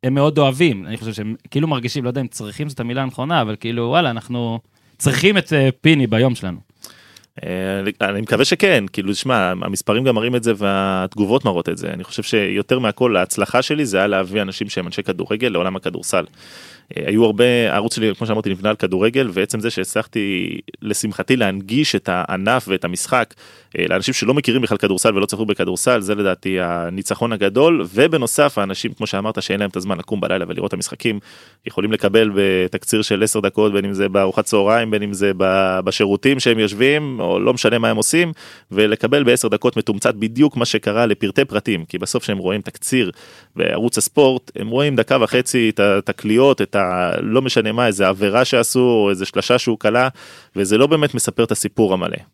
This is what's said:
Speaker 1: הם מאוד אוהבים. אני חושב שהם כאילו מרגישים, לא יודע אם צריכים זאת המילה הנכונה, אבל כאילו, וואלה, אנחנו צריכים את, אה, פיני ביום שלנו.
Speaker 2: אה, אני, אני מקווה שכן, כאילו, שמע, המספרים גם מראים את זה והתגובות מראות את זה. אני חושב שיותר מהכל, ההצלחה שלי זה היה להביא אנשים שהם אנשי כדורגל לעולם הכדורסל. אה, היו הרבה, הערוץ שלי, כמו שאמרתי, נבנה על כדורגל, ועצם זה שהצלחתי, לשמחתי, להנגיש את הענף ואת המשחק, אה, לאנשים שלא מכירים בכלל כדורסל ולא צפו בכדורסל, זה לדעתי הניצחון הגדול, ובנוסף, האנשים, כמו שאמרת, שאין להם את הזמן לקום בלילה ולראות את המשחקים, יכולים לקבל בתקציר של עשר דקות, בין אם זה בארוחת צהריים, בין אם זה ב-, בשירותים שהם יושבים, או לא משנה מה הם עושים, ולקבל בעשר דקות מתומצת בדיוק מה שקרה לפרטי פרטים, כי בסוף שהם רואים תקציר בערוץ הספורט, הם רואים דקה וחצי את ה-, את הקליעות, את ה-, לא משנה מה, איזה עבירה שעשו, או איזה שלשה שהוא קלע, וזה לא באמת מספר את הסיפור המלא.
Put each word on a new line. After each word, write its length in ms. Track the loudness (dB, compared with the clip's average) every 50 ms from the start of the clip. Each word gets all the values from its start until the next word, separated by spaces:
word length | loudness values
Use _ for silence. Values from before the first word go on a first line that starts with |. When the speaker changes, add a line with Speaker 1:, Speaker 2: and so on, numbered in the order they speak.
| 0
Speaker 1:
הם 100 | 0 2
מאוד 240 | 4 2 2 4 4
אוהבים. 480 | 2 2 4 2 2 2 2 0 -6
אני 100 | -10 -10
חושב 160 | -8 -8 -8 -8
שהם 220 | -6 -6 -6 -8 -10 _ -6
כאילו 180 | -4 -2 0 0
מרגישים, 360 | -2 -2 -4 -4 -6 -4 -4
לא 40 | -4
יודע 120 | -4 -4
אם 60 | -6 -6
צריכים 400 | -8 -10 -12 -12 -10 -10 -10 -10
זאת 120 | -8 -8
המילה 220 | -8 -6 -4 -4 -6
הנכונה, 380 | -6 -6 -6 -6 -2 0 0 0
אבל 140 | -2 -4 -6
כאילו, 220 | -6 -6 -4 -4 -4 0
וואלה, 220 | 0 0 0 0
אנחנו 480 | -2 -6 -8 -8 -6 -6 -4 -4 -6 -6 -10 _ _ _ _ _ _ _
צריכים 400 | 0 0 0 4 2 4 4 2
את, 140 | 0 0 2
אה, 160 | 2 2 2 0 _
פיני 260 | _ 4 4 4 4
ביום 280 | 2 2 2 2 2 0
שלנו. 240 | -2 -6 -10 -10 -10 -14 _ _ _ _ -20 -20 -20 -20 -20 _ -20 _ _ _ -16 -10
Speaker 2:
אה, 360 | -8 -6 -6 -4 -4 -4 -4
אני, 100 | -4 -6 -4 _
אני 200 | -2 -2 -2 -2
מקווה 240 | -2 0 2 2 4
שכן, 400 | 2 2 2 4 4 4 2 2 0 _
כאילו, 220 | -6 -4 -2 -4
שמע, 360 | -4 -2 0 0 2 2 0
המספרים 540 | -2 -4 -6 -6 -6 -6 -2 0 0 0 2
גם 100 | 2 2
מראים 220 | 2 0 0 -2
את 60 | 0 0
זה 100 | 0 0
והתגובות 880 | 0 0 0 0 0 0 0 0 -2 -4 -4 -2 -2 0 2 2 2 2
מראות 240 | 2 0 0 -2 -4
את 100 | -6 -6
זה. 100 | -8 -10
אני 160 | -8 -10 -12
חושב 180 | -12 -10 -10 -6
שיותר 560 | -2 0 0 0 0 -2 -2 0 _ 0 0
מהכל, 380 | 0 -2 0 2 0 2 4
ההצלחה 460 | 2 0 0 0 -2 -2 2 2 0 0
שלי 240 | 2 -2 -2 -2
זה 120 | 0 2 2
היה 80 | 2
להביא 360 | 2 2 0 -2 -2 -2 -4 -4
אנשים 260 | -4 -6 -8 -8 -6
שהם 180 | -6 -6 -8
אנשי 160 | -6 -8 -8 -6
כדורגל 460 | -6 -4 -6 -4 -6 -4 -2 -2 -2
לעולם 280 | -2 0 -2 -2 -4
הכדורסל. 480 | -4 -6 -6 -8 -6 -8 -2 -2 -2 -2 -2 _ _ -20 -20 -20 -20 -20 -20 -20 -20 _ _ -10
אה, 60 | -6 -4
היו 180 | 0 2 4 4
הרבה, 480 | 4 4 4 4 4 4 2 0 0 0
הערוץ 220 | 0 -2 -2 -4
שלי, 200 | -2 -2 -2 -2 -2
כמו 80 | -4
שאמרתי, 240 | -4 -2 -2 -2 -4
נבנה 200 | -6 -2 -2 -2
על 60 | -2
כדורגל, 540 | 0 -2 -2 0 2 0 2 2 0 -2 -2 0
ועצם 280 | -2 -2 -2 -2 -4
זה 100 | -4 -4
שהצלחתי, 800 | -4 -4 -6 -4 -4 -6 -6 -4 -4 -4 -4 -2 -4 -4 -4 -6 -8 -10 -12 -16 -18 -12 -6
לשמחתי, 540 | -6 -6 -4 -4 -6 -6 -6 0 2 2
להנגיש 580 | 2 2 0 0 -4 -6 -2 0 0 0 2 0
את 140 | -2 _ -2 -2
הענף 520 | -2 -2 -4 -4 -2 0 2 2 2 2 0
ואת 160 | -2 -2 -2
המשחק, 500 | -4 -4 -4 -4 0 0 0 0 -2 -6 _ -20 -20 -20 -20 _ _ _ -4
אה, 60 | -2 0
לאנשים 260 | 0 -2 0 -2 -2
שלא 200 | -2 0 0 0
מכירים 280 | 0 2 0 0 0 0
בכלל 160 | 0 0 0
כדורסל 380 | 0 0 0 2 2 2 2
ולא 100 | 2 0
צפו 200 | -2 -2 -4 -2
בכדורסל, 540 | -4 -2 -2 -2 -4 -4 -4 0 0 0 0
זה 140 | 0 -2 -2
לדעתי 460 | 0 0 -2 -2 -2 -4 -4 -4 -2
הניצחון 720 | -2 -2 -4 -4 -4 -6 -6 -8 -6 -6 -4 -2 -2 -4 -2
הגדול, 520 | 0 -2 0 2 4 4 4 4 2 -2 -2 2
ובנוסף, 640 | 2 2 4 4 0 -2 0 2 2 2 2 2 -2
האנשים, 340 | -4 -4 -4 -6 -6 -8 -6
כמו 140 | _ -8
שאמרת, 360 | -6 -4 -4 -4 -4 -6 -6 -4
שאין 180 | -4 -2 -2
להם 100 | -2 -4
את 60 | -4
הזמן 220 | -6 -4 -4 -6 -6
לקום 220 | -4 -6 -6 -4
בלילה 240 | -2 -2 -2 -2 -2 -4
ולראות 200 | -6 -6 -6 -6
את 60 | -6
המשחקים, 440 | -6 -8 -8 -10 -4 -4 -4 -4 -4 -8 -14 -20 -20 -20 -20 _ _ _
יכולים 260 | -10 -6 -4 -2 -2 -2
לקבל 380 | 0 0 4 4 4 4 4 2
בתקציר 680 | 2 2 2 2 2 0 0 -4 -6 -4 -2 0 0 0
של 200 | 0 0 0 0
עשר 180 | 0 0 0
דקות, 320 | 0 0 2 2 2 2 2
בין 120 | 0 -2
אם 100 | -2 -2
זה 140 | -2 -2 0
בארוחת 360 | 2 2 2 2 2 0 -2
צהריים, 460 | 2 2 2 4 4 4 2 2 0
בין 120 | -2 -2 -2
אם 100 | -4 -4
זה 200 | -2 0 0 0
ב-, 440 | 2 2 2 2 2 2 2 0 0 0
בשירותים 560 | -2 -4 -4 -2 -2 -2 2 2 2 0 2
שהם 180 | 2 2 2 2
יושבים, 640 | 2 -2 0 2 2 2 2 2 -2 -4 -6 -4
או 200 | -2 0 0 2
לא 140 | 2 0 0
משנה 240 | 2 2 0 2 2
מה 100 | 0 0
הם 60 | 0
עושים, 360 | 0 0 0 2 2 0 0 -2 -10 -14 -20 -20 -20 _ _
ולקבל 520 | 0 2 2 2 2 0 0 0 2 2 4
בעשר 240 | 4 4 4 2 0
דקות 280 | -2 2 0 0 0
מתומצת 380 | 0 -2 -2 -4 0 0 -2 -2
בדיוק 420 | 0 -4 -4 2 2 2 2 4
מה 80 | 0 -2
שקרה 420 | 0 -2 -2 -2 0 0 2 2
לפרטי 380 | 2 0 0 -2 -2 0 0 0
פרטים, 400 | 0 0 -4 -2 -2 -4 -4 -4
כי 140 | -8 -8 -8
בסוף 260 | -8 -4 -4 -4 -2
שהם 140 | -2 -6 -2
רואים 220 | -2 -2 -2 -2
תקציר 500 | -6 -10 -14 -10 -8 -2 0 0 0 0 -4 -10 -18 -20 -20 -20 -20 _ _
בערוץ 420 | -2 -2 -2 0 0 -2 -2 -2 -2
הספורט, 520 | -4 -2 _ 6 6 6 6 2 _ -10 -12
הם 120 | -10 -8 -4
רואים 280 | -2 0 0 2 2
דקה 200 | 2 2 2 4 2
וחצי 500 | 2 2 2 0 0 2 0 2 2 2 2
את 60 | 2
ה-, 180 | 2 4 4 2
את 100 | 0 -2
הקליעות, 540 | -6 -4 -2 0 4 6 6 6 4 4 0
את 120 | -2 0
ה-, 40 | 0 0 0 0 0 0 0 0 -2 -2
לא 200 | 0 0 2 2
משנה 300 | 2 2 2 2 2 0
מה, 140 | 2 2
איזה 220 | 2 2 4 2 2
עבירה 360 | 2 2 0 2 2 2 2
שעשו, 360 | 4 2 2 2 2 2 2
או 300 | 4 4 4 4 4 2
איזה 160 | 2 0 -4
שלשה 320 | -4 -4 -4 0 2 2 2
שהוא 200 | 2 0 -2 0
קלע, 300 | 0 2 2 4 2 2 0 -6 -20 -20 -20 -20 -20 _ _
וזה 220 | -4 0 2 4 4
לא 80 | 4
באמת 280 | 4 4 2 2 0 -2
מספר 300 | -2 -4 -4 0 0 0
את 80 | 0 0
הסיפור 400 | -4 -4 -6 _ 2 2 2 2
המלא. 240 | 0 -2 -4 -6 -8 -12 _